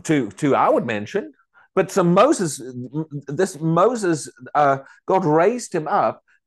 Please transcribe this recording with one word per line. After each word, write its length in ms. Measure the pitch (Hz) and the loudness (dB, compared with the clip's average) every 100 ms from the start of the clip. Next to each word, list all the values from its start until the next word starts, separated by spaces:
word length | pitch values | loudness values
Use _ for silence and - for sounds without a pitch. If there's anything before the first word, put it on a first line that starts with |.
two, 260 | 170 151 107 | -2 0 -2
two 240 | - 147 113 | -4 0 2
I 140 | 156 | 2
would 160 | 285 151 | 0 -2
mention. 480 | 104 107 - 311 - _ _ _ - | -6 -6 -8 -8 -14 _ _ _ -4
But 140 | 190 | -2
so 140 | 196 | 0
Moses, 580 | 175 180 262 294 170 135 123 123 123 143 156 143 131 | 4 4 4 2 -2 -6 -12 -12 -10 -8 -8 -10 -8
this 320 | 143 190 147 | -2 -2 -2
Moses, 680 | 160 165 208 247 190 160 - - 127 | -2 2 2 2 -2 -2 -6 -18 -4
uh, 260 | 147 143 135 - - - | 2 2 2 -4 -12 -2
God 180 | 190 151 | 0 2
raised 480 | 156 185 247 - | 4 2 0 -4
him 140 | 175 151 | -6 -2
up, 360 | 190 117 - _ _ | 0 0 -2 _ _